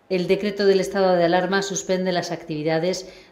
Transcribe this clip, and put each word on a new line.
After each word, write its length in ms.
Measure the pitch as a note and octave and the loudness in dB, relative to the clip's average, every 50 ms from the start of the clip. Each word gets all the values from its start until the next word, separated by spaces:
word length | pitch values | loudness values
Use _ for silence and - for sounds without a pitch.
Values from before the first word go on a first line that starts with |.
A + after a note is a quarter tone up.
| _ | _
El 200 | - F#3+ F3+ F3 | -4 -2 -2 0
decreto 380 | E3+ F#3+ F#3+ G#3 G#3 G3 - G3+ | 0 0 0 0 -2 -2 2 2
del 140 | G3 F#3+ F#3+ | 4 4 4
estado 380 | F3+ F#3 - G3+ F#3+ F#3 F3+ | 2 0 0 2 2 4 4
de 80 | F3 E3+ | 4 4
alarma 360 | E3+ F3 F3+ F3+ F3+ F#3+ G3 | 4 4 2 2 0 0 -2
suspende 520 | G3 - F#3 D3 - - F#3 F#3 F#3 F#3 F3 | -2 -2 -4 -6 -4 -2 -2 0 0 0 -2
las 180 | F3 E3+ - | -2 -2 -4
actividades 760 | F3 - - - D#3 D3+ D3+ D#3+ D#3+ D#3+ E3 F#3 F#3+ - - - - - - - | -6 -8 -8 -8 -6 -4 -2 0 0 0 0 -2 -2 -4 -6 -12 -18 -20 -20 -20